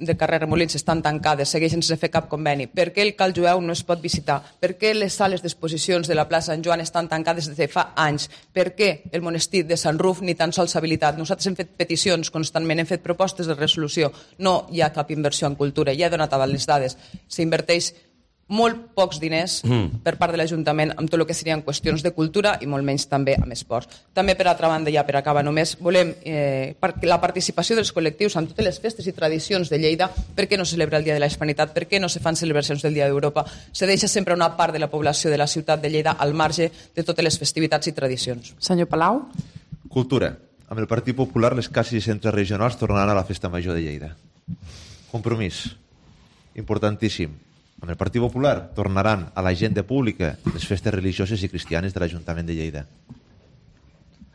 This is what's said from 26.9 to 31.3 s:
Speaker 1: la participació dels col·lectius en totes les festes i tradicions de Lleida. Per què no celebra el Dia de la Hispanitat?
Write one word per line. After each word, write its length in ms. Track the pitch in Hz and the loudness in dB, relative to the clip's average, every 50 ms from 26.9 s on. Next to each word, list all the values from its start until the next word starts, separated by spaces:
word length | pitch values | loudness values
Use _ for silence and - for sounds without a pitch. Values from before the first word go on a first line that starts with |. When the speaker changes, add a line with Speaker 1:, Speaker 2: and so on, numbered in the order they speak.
| - - | -2 -2
Speaker 1:
la 180 | - 165 175 170 | 2 2 2 4
participació 540 | 180 175 - 185 - - - 170 170 - 226 | 2 0 0 -2 -4 -2 -2 -2 0 2 0
dels 180 | 226 202 - | 0 0 0
col·lectius 440 | - 175 165 151 151 - 214 208 - | 0 0 0 0 0 0 -2 0 0
en 100 | 165 160 | -2 -4
totes 180 | 156 - - 214 | -2 -2 0 0
les 140 | 185 - - | 0 -2 -2
festes 260 | - 226 226 - 160 | -6 -6 -6 -4 -8
i 80 | 190 | -8
tradicions 560 | - - 165 156 160 160 - - 202 185 175 143 | -4 0 0 0 0 -2 -2 -2 0 -2 0 0
de 100 | 156 147 | 0 2
Lleida. 280 | 160 156 160 160 180 185 - - - - - | 2 2 2 2 0 0 0 -6 -6 -4 -2
Per 120 | - 196 196 | -2 0 0
què 80 | 208 | 0
no 80 | 196 175 | 0 0
celebra 340 | 151 165 170 156 147 156 151 | -2 0 0 0 2 0 0
el 40 | |
Dia 120 | 156 156 151 | 2 2 2
de 40 | 147 | 2
la 80 | 143 | 2
Hispanitat? 480 | 151 | 0